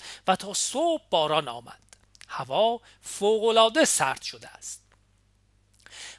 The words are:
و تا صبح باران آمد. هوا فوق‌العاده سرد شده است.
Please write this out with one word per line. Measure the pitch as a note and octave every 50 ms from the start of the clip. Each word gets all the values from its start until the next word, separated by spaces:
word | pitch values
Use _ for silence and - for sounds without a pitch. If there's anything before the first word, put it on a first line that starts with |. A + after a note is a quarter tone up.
| - - - - -
و | - F#3+
تا | - - G3 F#3+
صبح | - - - - B3+ D#4+ E4+ E4 D4+ - _
باران | - E3+ D#3 D3+ D3+ D#3 D3+ C3
آمد. | A#2 A#2+ A#2+ - - - _ _ - - _ _ _ - - -
هوا | - - C3 A#2+ C3+ E3 G#3+ A3+ A#3 A#3 - - - _ -
فوق‌العاده | - - - G3+ G#3 A3 A3 G#3 A3+ A3+ A3+ A3 A3+ A3+ D#4 D#4+
سرد | - - - D#3 C3+ C3 - -
شده | - - A2+ A2 -
است. | - - - - - - _ _ _ _ _ _ _ _ _ _ _ _ _ _ _ _ _ _ _ _ - - - - - - -